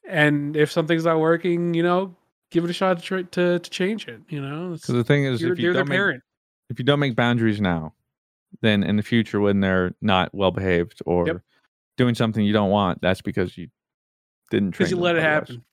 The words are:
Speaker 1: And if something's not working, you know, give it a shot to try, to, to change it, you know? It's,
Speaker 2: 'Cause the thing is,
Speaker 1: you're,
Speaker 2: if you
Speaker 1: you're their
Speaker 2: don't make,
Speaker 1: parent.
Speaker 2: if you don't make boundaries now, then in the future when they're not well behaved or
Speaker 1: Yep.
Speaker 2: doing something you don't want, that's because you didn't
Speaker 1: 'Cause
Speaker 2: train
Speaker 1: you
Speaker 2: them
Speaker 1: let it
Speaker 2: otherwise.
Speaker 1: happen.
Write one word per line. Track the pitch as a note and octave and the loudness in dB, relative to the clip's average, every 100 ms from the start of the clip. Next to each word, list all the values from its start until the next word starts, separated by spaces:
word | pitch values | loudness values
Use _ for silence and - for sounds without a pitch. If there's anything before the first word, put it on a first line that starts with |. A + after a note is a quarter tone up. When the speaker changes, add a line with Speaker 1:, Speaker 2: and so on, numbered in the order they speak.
| - | -4
Speaker 1:
And | F3 D3+ D3 C#3+ D3+ | 2 2 2 -2 0
if | D3+ | 0
something's | F3 D#3 E3 | 0 0 0
not | E3 D#3+ | 2 2
working, | D#3+ E3 F3+ F3 F3 | 2 2 0 -2 0
you | E3 | 0
know, | F3 F3+ F#3+ F3 _ _ _ | 2 0 -2 -12 _ _ _
give | E3 | -2
it | E3+ | -2
a | |
shot | F3 F#3+ F3 | -2 0 0
to | |
try, | - F#3+ | -4 -6
to, | F3+ - F3 F3 | -4 0 0 0
to | F3 | -4
change | - F#3 G#3+ - | -4 -2 -4 -8
it, | A2+ - | -18 -12
you | D3 | -10
know? | C#3 D3+ F3+ | -8 -8 -10
It's, | D#3+ - | -8 -2
Speaker 2:
'Cause | A#2+ | -2
the | |
thing | A2+ D3 | 2 2
is, | C3+ A#2+ | 2 -2
Speaker 1:
you're, | A2 | -2
Speaker 2:
if | A#2+ | 0
you | E3+ | 0
Speaker 1:
you're | |
their | F3+ | 0
Speaker 2:
don't | C#3 | 0
make, | C#3 | 0
Speaker 1:
parent. | G3 B2+ _ _ _ _ _ | 0 -4 _ _ _ _ _
Speaker 2:
if | A#2+ | -2
you | |
don't | B2+ C#3+ | 0 2
make | C#3+ | 0
boundaries | A#2 A#2+ A#2+ A2+ G2+ | 0 2 2 0 2
now, | G2 E2+ D#2 _ _ _ _ _ _ - | 0 0 -4 _ _ _ _ _ _ -2
then | A2+ G#2 | 0 2
in | F#2+ G#2 | 2 -2
the | |
future | G#2 A#2 G#2+ G#2 | 0 0 0 0
when | G2+ G2+ | 2 2
they're | F#2+ F#2 F#2 - | 2 2 0 -2
not | G#2 F#2 F2+ | 0 0 0
well | G2 F#2+ | 0 0
behaved | F2+ F#2+ F2 E2+ - - | 0 0 0 0 -6 -2
or | F2 F2 | 0 0
Speaker 1:
Yep. | F2+ _ _ _ _ _ - | -4 _ _ _ _ _ -2
Speaker 2:
doing | B2 | 0
something | A#2 A2+ A2 | 2 -2 0
you | G#2 | 2
don't | G#2+ G2+ | 2 2
want, | G#2 F#2+ - | 2 2 0
that's | F2 F#2+ | -2 -2
because | - - F#2 - | -4 -4 -4 -6
you | E2 _ _ _ _ _ _ _ _ | -18 _ _ _ _ _ _ _ _
didn't | - G2+ | 0 0
Speaker 1:
'Cause | - F3+ | 0 0
Speaker 2:
train | |
Speaker 1:
you | F3 | 2
Speaker 2:
them | |
Speaker 1:
let | F3 E3+ | 0 2
it | |
Speaker 2:
otherwise. | D#3 D3+ - | 2 0 -4
Speaker 1:
happen. | A#2+ _ | -16 _